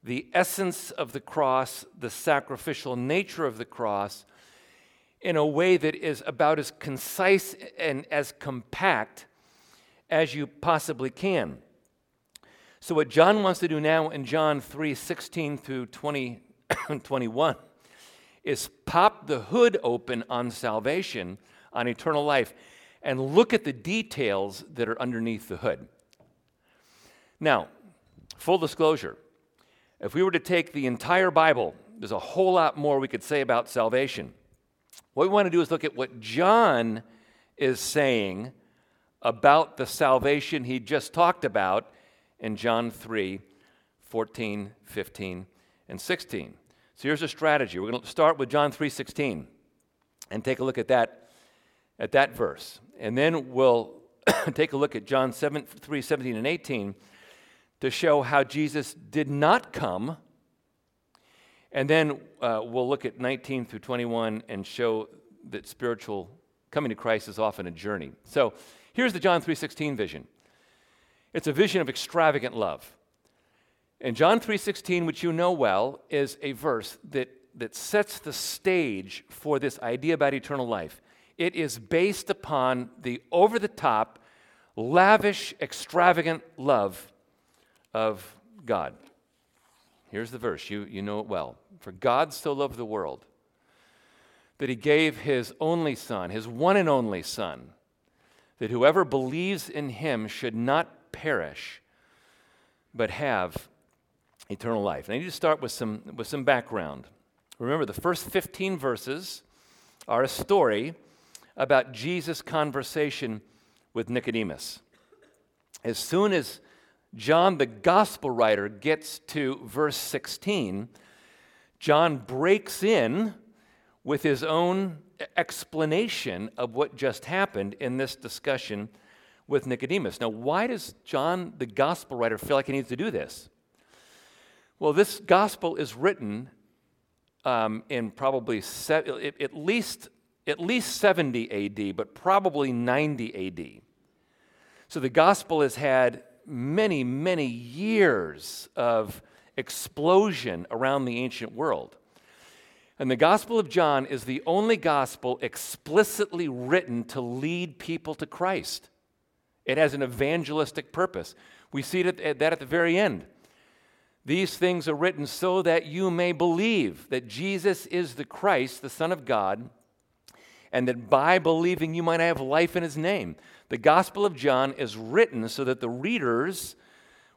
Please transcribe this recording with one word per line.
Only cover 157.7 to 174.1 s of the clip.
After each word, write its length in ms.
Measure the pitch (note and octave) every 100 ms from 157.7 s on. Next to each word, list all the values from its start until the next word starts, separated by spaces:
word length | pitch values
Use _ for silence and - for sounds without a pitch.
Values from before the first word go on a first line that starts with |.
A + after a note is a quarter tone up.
| C3+
people 340 | - E3 D#3 D3+
to 100 | D3+
Christ. 640 | - F3+ F#3+ - - - _ _ _ _ _ _ _
It 140 | - C3
has 160 | D#3
an 100 | C#3
evangelistic 880 | C3+ A2+ C#3 E3+ C#3+ D3+ D3 - -
purpose. 420 | - F#3 - D#2+ - - - _
We 100 | C#3
see 200 | C3+ F#3
it 60 | F3+
at, 120 | -
at 200 | D3+ C#3
that 120 | D#3
at 80 | D#3+
the 60 | C3+
very 320 | E3 E3+ E3+
end. 280 | G#3 G2+ - _ _ _ _ _ _ _ _ _ -
"These 320 | D#3+ F#3+ -
things 320 | F3+ F3+ D#3+
are 60 | D3+
written 320 | F3 D3 C#3+
so 340 | - E3+ F#3
that 240 | E3+ E3 D#3+
you 260 | D#3+ F#3+
may 220 | E3+ F3
believe 760 | D#3+ E3+ E3 A3 A3 A#2 D#2 -
that 180 | C3 B2
Jesus 580 | G#2+ F#3 G3 F#3 F3+ -
is 300 | F3 E3+ A#2+
the 100 | B2
Christ, 560 | - G3+ E3 B2+ -
the 80 | C#3
Son 240 | - D#3+
of 100 | F3+
God, 460 | B2 A#2 F#2+ G#2 A#2+ - _ _ _ _ - - - - _
and 160 | B2+ B2
that 220 | A#2+ A2
by 300 | C3+ D3+ F#3
believing 540 | D#3+ D#3+ E3+ F3+ D#3+
you 100 | E3
might 160 | E3 E3
have 220 | E3+ D#3
life 340 | C3 D3 E3+ F3+
in 80 |
his 140 | E3+ D3
name." 400 | E3 G3+ F#2 D2+ - - _
The 80 | C3
Gospel 480 | A2+ D#3+ F#3